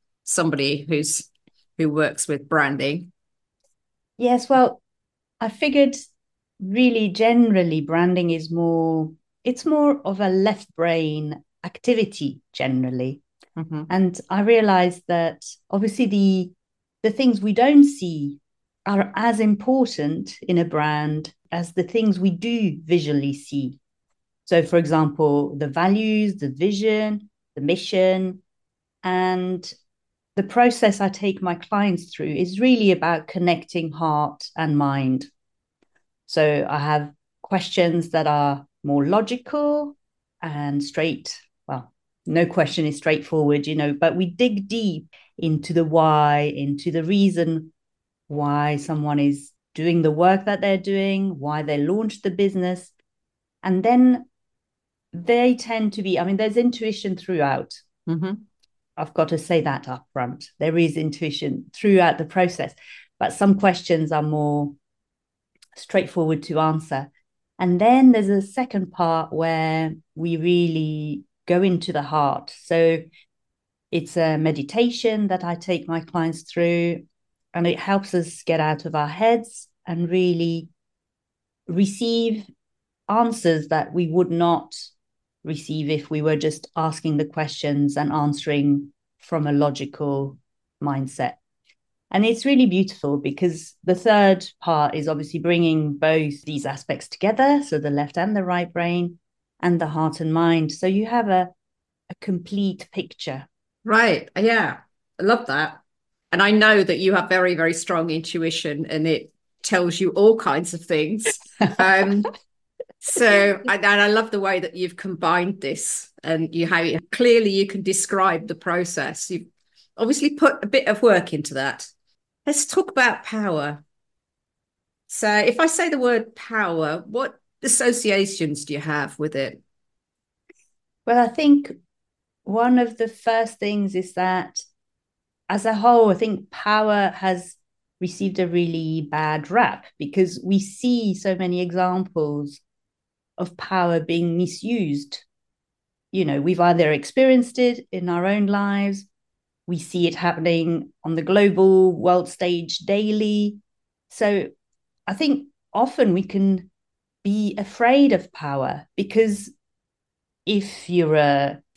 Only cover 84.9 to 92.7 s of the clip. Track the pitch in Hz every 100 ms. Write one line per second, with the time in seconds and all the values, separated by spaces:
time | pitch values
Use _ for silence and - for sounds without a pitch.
84.9 | _ _ _ _ _ 156 143 - 156 147
85.9 | 151 - 151 151 151 156 151 - - 160
86.9 | 156 160 147 151 160 151 - 147 143 143
87.9 | 143 147 151 147 143 156 147 143 143 143
88.9 | _ _ _ - 165 147 143 143 139 143
89.9 | - 147 139 139 139 _ _ _ _ 143
90.9 | 135 135 - 127 - _ _ _ _ _
91.9 | _ _ 196 226 226 269 269 233